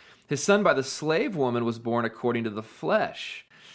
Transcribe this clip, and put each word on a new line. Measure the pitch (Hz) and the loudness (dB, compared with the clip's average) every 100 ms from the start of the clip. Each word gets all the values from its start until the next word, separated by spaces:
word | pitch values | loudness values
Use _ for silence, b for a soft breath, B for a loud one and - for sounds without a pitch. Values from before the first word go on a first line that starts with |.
| B B _ | B B _
"His | 139 | -2
son | - 208 | 2 4
by | 185 | 6
the | 135 | 2
slave | 131 - 151 160 277 180 | 0 -4 0 0 0 0
woman | 127 120 117 | 0 2 0
was | 113 | -2
born | 117 117 117 | -2 0 -2
according | - 123 117 113 | -2 -2 0 -2
to | |
the | 104 | -6
flesh." | 110 - 160 208 - - - - - B B | -12 -8 0 0 0 -6 -12 -14 -18 B B